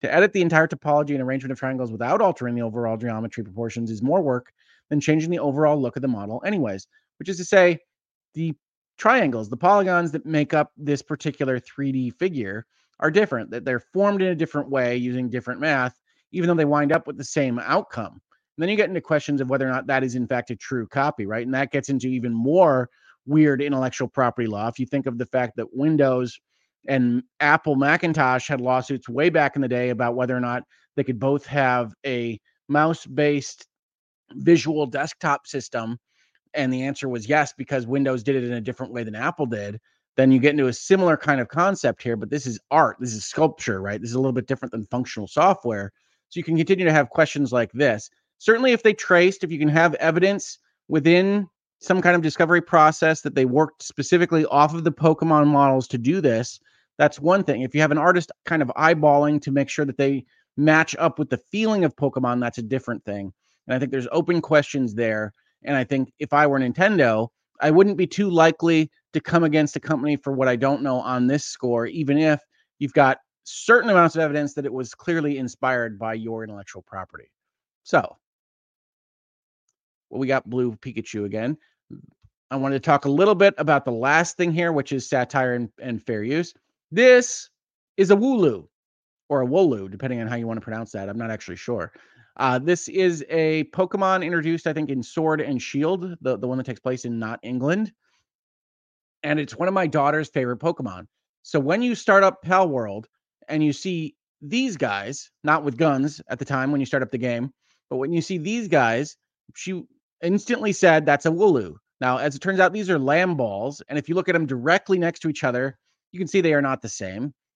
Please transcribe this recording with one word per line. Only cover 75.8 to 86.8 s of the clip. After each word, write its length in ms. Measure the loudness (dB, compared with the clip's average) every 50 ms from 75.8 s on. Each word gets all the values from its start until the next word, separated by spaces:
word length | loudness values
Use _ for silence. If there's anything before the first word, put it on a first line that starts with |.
| -2 -4 -8 -8
by 160 | -8 -6 -6
your 300 | -6 -8 -8 -8 -10 -10
intellectual 400 | -12 -14 -16 -18 -18 -20 -20 -20
property. 480 | _ -14 -14 -14 -14 _ -20 -20 _ _ _ _ _ _ _ _ _ _ _ _
So, 340 | 0 0 0 0 0 -12 _ _ _ _ _ _ _ _ _ _ _ _ _ _ _ _ _ _ _ _ _ _ _ _ _ _ _ _ _ _ _ _ _ _ _ _ _ _ _
well, 100 | -8 -6
we 80 | -2 -2
got 220 | -2 -2 -2 -4
Blue 260 | -4 -2 -2 -2 -4
Pikachu 500 | -8 -14 -12 -10 -10 -10 -8 -8 -8 -8
again. 320 | -6 -6 -6 -4 -4 -6 -6 _ _ _ _ _ _ -20 -20 -20 -20 _ _ _ _ _ _ _ _
I 60 | -6
wanted 200 | -4 -4 -2 -2
to 100 | -2 2
talk 200 | 2 2 2 2
a 40 | 0
little 260 | 2 4 4 4 4
bit 180 | 6 4 4 4 2
about 280 | 0 2 2 2 2
the 60 | -2
last 460 | -4 -2 0 2 2 2 2 0 -2 -2
thing 140 | -2 0
here, 200 | 0 0 0 0
which 200 | 0 -2 -2 -2
is 180 | -6 -6 -4 -2
satire 440 | -2 -2 -2 0 -2 -2 0 0 -2
and, 160 | -4 -6 -8 _ _
and 220 | -10 -8 -8 -8
fair 220 | _ -6 -6 -6 -4
use. 300 | -4 -2 -4 -4 -6 _ _ _ _ _ _